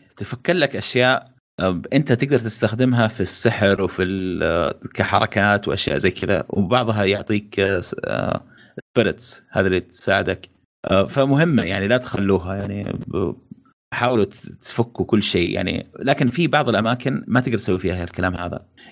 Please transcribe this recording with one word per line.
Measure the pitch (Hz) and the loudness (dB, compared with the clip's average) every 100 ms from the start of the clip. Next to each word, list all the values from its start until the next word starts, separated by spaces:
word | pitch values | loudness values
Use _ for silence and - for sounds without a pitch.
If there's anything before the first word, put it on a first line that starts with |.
| _ - | _ -14
تفك | 101 123 - | -10 -6 -2
لك | 180 139 101 | 2 0 0
أشياء، | - 123 127 131 - _ _ - | -2 2 4 2 -4 _ _ -2
آه، | 95 90 - | 0 0 0
أنت | 139 147 | 0 2
تقدر | 120 143 131 | 2 2 2
تستخدمها | 110 - 107 113 127 120 110 | 0 0 0 2 2 2 2
في | - | 0
السحر | 92 - 117 104 101 98 | -2 2 0 2 2 2
وفي | 92 - | 0 -2
ال-، | 92 95 92 80 | -2 -2 -4 -2
آه، | 82 85 76 - - | 0 0 0 -4 -8
كحركات | - 98 101 110 101 101 101 - | -4 0 2 2 2 4 2 0
وأشياء | - - 73 | -2 0 0
زي | 92 | 0
كذا، | - 92 92 - | 0 -2 -2 -2
وبعضها | - 92 123 113 104 | -2 0 0 0 0
يعطيك، | 98 98 - 104 104 - | 0 0 0 -2 -2 0
آه، | 95 95 | 0 0
س-، | - - | -4 -6
آه، | - 53 - - - - - - | -4 -2 -2 -4 -6 -20 -18 -18
spirits، | - 123 101 - - - _ | -4 0 0 0 -6 -8 _
هذه | 107 95 | 0 2
اللي | 92 | 0
تساعدك. | - - - 98 92 95 - _ _ _ - | -2 -6 0 0 0 -4 -10 _ _ _ 0
آه، | 95 95 | 2 2
فمهمة | 143 139 139 170 127 | 2 2 4 4 2
يعني، | 85 98 101 | 0 -2 0
لا | 127 | 0
تخلوها | 127 101 98 92 87 98 | 0 -2 2 2 0 -6
يعني. | 101 101 - - - | -6 -6 -6 -8 -6
ب-، | 92 90 - _ - _ _ _ | -4 -4 -6 _ -20 _ _ _
حاولوا | - 123 120 | -2 0 2
ت-، | 95 - - - | 0 -4 -18 -16
تفكوا | - - 120 - | -8 -4 -2 -4
كل | 92 107 | 0 2
شيء | 101 90 87 | 2 0 0
يعني. | 95 92 85 - - | 0 -2 -4 -8 -6
لكن | 135 139 123 | -2 0 0
في | 165 160 | 2 2
بعض | 147 120 | 2 2
الأماكن | 104 113 123 - - - | 2 0 -2 -2 -4 0
ما | 120 | 0
تقدر | 127 107 | 2 -2
تسوي | 104 92 | -2 -2
فيها | 92 90 | -2 -4
الكلام | 85 - 90 | -6 -4 -4
هذا. | 87 87 - - _ - | -4 -8 -10 -14 _ -16